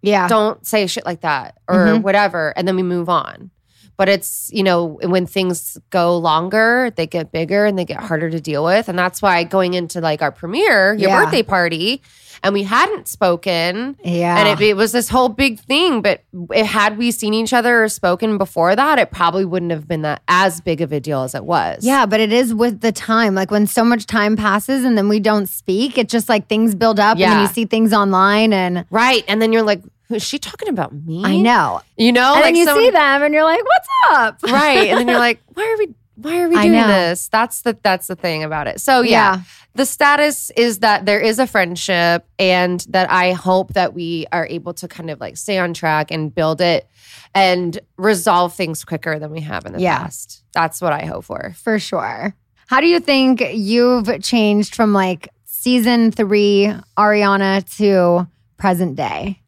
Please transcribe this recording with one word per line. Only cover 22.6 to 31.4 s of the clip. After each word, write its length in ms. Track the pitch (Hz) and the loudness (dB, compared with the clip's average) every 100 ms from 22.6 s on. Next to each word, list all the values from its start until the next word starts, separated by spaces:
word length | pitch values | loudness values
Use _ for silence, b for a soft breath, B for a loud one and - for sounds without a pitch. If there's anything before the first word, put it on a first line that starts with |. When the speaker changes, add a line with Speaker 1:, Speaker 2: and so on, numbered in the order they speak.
| 240 208 | -2 0
Speaker 1:
the 100 | 226 | -4
time. 440 | - - 226 226 190 | -4 -2 0 2 0
Like, 160 | 190 | -2
when 160 | 208 208 | 0 0
so 180 | - 233 | 2 2
much 200 | 240 208 | 0 -2
time 280 | 226 208 214 | -2 0 0
passes 480 | 214 196 208 269 | 0 -2 -2 -2
and 140 | 254 226 | 0 2
then 100 | 196 | 2
we 140 | 214 | 0
don't 260 | 208 214 190 | 2 0 -2
speak, 500 | - - 190 269 254 | -8 -4 -2 -2 -2
it's 140 | 226 | -2
just, 160 | 233 220 | -2 0
like, 200 | 190 139 | -2 0
things 260 | 214 226 196 | 0 0 2
build 240 | 226 214 | 0 2
up 140 | 208 | 2
and 80 | 190 | 4
then 80 | 185 208 | 2 2
Speaker 2:
Yeah. 40 | |
Speaker 1:
you 40 | 202 | 2
see 160 | 190 220 | -2 -2
things 280 | 226 220 | 2 2
online 580 | 214 202 190 196 208 220 | 2 2 4 4 4 2
and 340 | 202 180 180 170 | 2 0 -4 -4
Speaker 2:
Right. 340 | 202 247 254 - | 0 2 0 0
And 100 | 208 | -2
then 120 | 226 | 2
you're 100 | 226 | 2
like, 180 | 214 202 - _ _ | 2 -2 -4 _ _
"Who's 140 | 240 | -8
she 140 | - 285 | -6 -8
talking 300 | - - 427 | -10 -10 -6
about 220 | 240 151 | -4 -6
me?" 280 | 147 160 160 | -8 -10 -4
Speaker 1:
I 140 | 202 | 0
know. 440 | 190 | 4